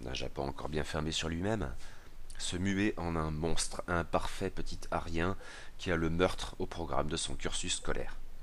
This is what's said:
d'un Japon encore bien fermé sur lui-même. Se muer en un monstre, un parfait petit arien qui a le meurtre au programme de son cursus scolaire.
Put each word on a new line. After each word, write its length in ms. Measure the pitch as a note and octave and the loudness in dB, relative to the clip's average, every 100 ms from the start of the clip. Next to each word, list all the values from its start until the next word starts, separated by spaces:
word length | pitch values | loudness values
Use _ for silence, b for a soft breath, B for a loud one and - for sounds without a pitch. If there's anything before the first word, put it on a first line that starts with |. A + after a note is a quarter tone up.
d'un 120 | A#1+ | -6
Japon 340 | C2 C2 - C#2 | -4 -4 -2 -4
encore 220 | - C2+ | -2 -2
bien 140 | D2+ | -2
fermé 280 | C#2+ D#2 D#2 | 0 0 0
sur 180 | D#2 D#2+ | 0 0
lui-même. 420 | E2 G2 A2 C#2+ - B B B - - - | 0 0 0 0 -2 B B B -8 -6 -4
Se 180 | - F2 | -2 0
muer 380 | G2 F#2+ G#2 - | 2 4 2 2
en 180 | E2+ E2 | 0 0
un 140 | D#2 | 0
monstre, 540 | D2+ E2 D#2 - - - | 0 4 4 4 -2 0
un 160 | F2 | 0
parfait 460 | E2 F2 - - F#2+ | 2 2 2 0 -2
petit 300 | - - - - | 0 -2 -2 -2
arien 480 | E2+ E2 E2 F2 G2+ B B B - | -2 0 2 2 0 B B B -6
qui 140 | F#2+ | 0
a 40 | E2+ | 2
le 140 | E2 | 4
meurtre 460 | E2 F2+ - - - | 6 4 4 -4 -4
au 80 | F2+ | -4
programme 440 | - D#2 C2+ D2+ | -4 0 2 2
de 80 | E2 | 0
son 180 | - D#2 | 0 0
cursus 400 | D#2 - F2 - | 0 0 0 0
scolaire. 420 | - C#2 - - - - | 0 0 0 -4 -4 -6